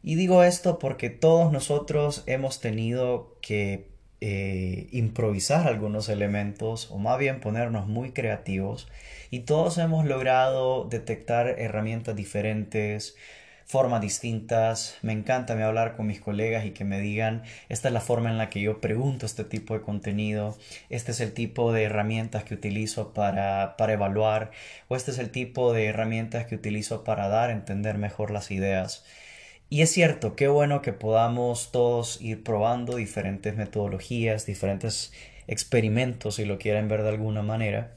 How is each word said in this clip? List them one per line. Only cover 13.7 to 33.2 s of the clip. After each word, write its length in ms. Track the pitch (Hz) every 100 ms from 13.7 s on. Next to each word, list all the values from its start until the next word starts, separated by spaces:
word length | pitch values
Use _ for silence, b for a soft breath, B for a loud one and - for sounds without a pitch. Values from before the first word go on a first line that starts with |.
| 135 131 117
distintas. 960 | 101 - 120 113 110 113 113 113 - -
Me 100 | 110
encanta 400 | 110 107 127 120
a 40 | 113
mí 60 |
hablar 320 | 110 110 113
con 120 | 113 110
mis 140 | 98
colegas 440 | - 101 113 113
y 60 | 104
que 160 | 82 101
me 140 | 98
digan, 420 | 101 104 110 113 B B B
"Esta 200 | 120 131
es 40 |
la 80 | 120
forma 300 | - 120 117
en 80 | 113
la 100 | 110
que 140 | 101
yo 180 | 104 107
pregunto 460 | - 110 139 131 110
este 180 | -
tipo 300 | 104 110 104
de 80 | 110
contenido, 720 | 107 104 101 101 107 107 104 107 B B B
este 220 | 123 117
es 100 | 120
el 140 | 113
tipo 360 | 107 113 - 117
de 120 | 113
herramientas 600 | 107 107 104 113 113 110
que 100 | -
utilizo 580 | 101 104 101 107 - 107
para, 640 | - 101 98 98 98 98 -
para 160 | 110
evaluar, 600 | 107 98 101 110 107 110 B B B B
o 80 | 127
este 140 | 127
es 80 | 127
el 120 | 120
tipo 440 | 127 120 - 123
de 100 | 113
herramientas 600 | 107 110 110 113 113 117 117
que 80 |
utilizo 500 | 110 107 107 104 110
para 240 | - 107 101
dar 220 | 107 120
a 20 |
entender 460 | 110 101 101 104 104
mejor 320 | 104 - 104
las 200 | 104 -
ideas". 540 | 95 95 95 92 - B B B B B B _
Y 140 | 147
es 80 | 160
cierto, 440 | 185 165 - 151
qué 140 | - 139
bueno 320 | 143 143 143
que 140 | 139
podamos 760 | 101 110 110 117 120 123 120 -
todos 520 | 127 120 120 117 -
ir 200 | 117 110
probando 540 | - 107 110 123 120 123
diferentes 580 | 104 -